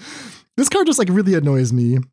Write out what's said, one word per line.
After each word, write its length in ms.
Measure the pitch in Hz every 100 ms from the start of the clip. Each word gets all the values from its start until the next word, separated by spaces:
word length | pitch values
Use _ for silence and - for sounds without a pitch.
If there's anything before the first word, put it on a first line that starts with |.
| - - 233 - _ -
This 120 | 277
card 160 | 392 330
just, 120 | 277
like, 100 | 190
really 240 | 185 196
annoys 380 | 175 143 135 123
me. 280 | 123 117 131 127